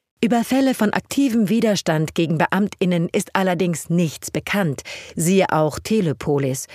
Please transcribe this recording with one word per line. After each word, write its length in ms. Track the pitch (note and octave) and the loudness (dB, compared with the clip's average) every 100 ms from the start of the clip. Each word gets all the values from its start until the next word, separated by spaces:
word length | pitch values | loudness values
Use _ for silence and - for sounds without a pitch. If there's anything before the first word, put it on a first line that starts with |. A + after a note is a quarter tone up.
| _ - | _ -4
Über 220 | A3 A#3 | 0 0
Fälle 300 | - C4 C4+ | 0 0 2
von 180 | - G#3+ | 2 0
aktivem 560 | - - - C#4 A3+ F#3 | 0 -4 0 0 2 2
Widerstand 640 | A3+ A3+ G3 - D#3 D#3 | 2 2 0 0 0 0
gegen 220 | - E3 D#3 | -2 -2 0
BeamtInnen 720 | F3 F#3+ G3+ - F3+ F3 E3+ | 0 0 0 0 0 0 0
ist 200 | G3+ - | -2 -2
allerdings 560 | G3 F#3 F3 F3+ D#3+ - | 0 0 0 0 -2 0
nichts 420 | E3+ E3 - - | 0 0 -2 -8
bekannt. 520 | D#3 - G3+ E3+ B2+ - - - - | -8 -4 -2 0 -2 -8 -16 -12 -2
Siehe 340 | E3 F#3+ F3+ | 2 4 4
auch 280 | D#3 D#3 - | 2 2 0
Telepolis. 880 | - A3 E3+ C3 - C#3+ C#3 C3+ - | -2 0 0 -2 -2 0 0 -4 -8